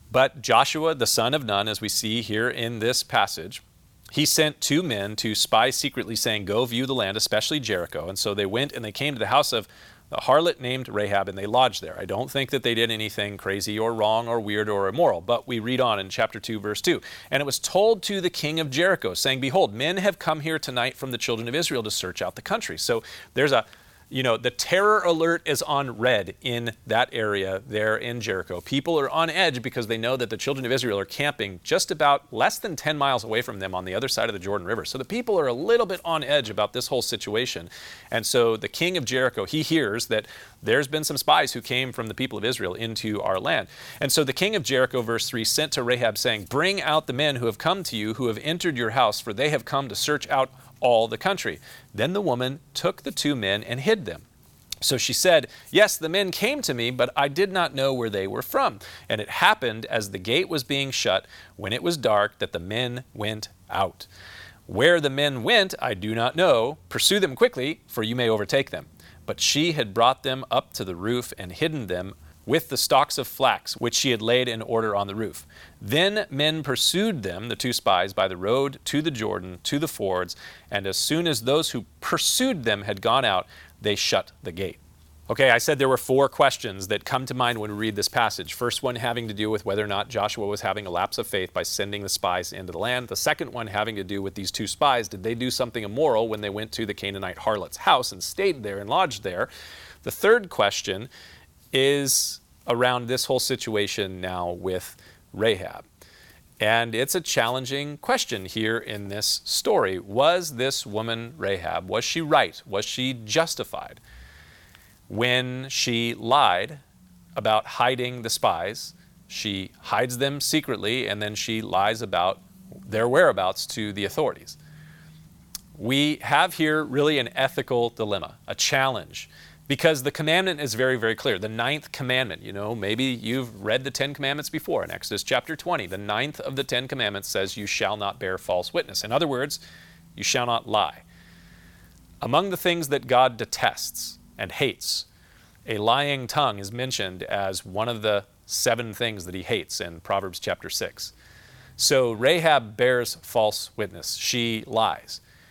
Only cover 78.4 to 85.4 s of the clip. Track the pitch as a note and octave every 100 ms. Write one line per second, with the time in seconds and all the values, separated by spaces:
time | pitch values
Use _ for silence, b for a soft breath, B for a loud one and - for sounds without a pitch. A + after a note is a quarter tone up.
78.4 | F#2+ B2+ C#3 C3 - D3 D#3 B2+ G#2+ F#2+
79.4 | F#2 F2+ - D3 D3+ - G2+ F#2 F2+ -
80.4 | B B B G2+ G2 F#2+ - D#3 F3 B2
81.4 | A#2 D3 D#3 B2+ - _ - E3 - -
82.4 | C4 G3 A#2 G2+ G2+ G2 A2+ B2+ B2 F#2+
83.4 | - B B - G#2+ G#2 - G2 - -
84.4 | F#2 E2+ F#2 - - - - - - A#2+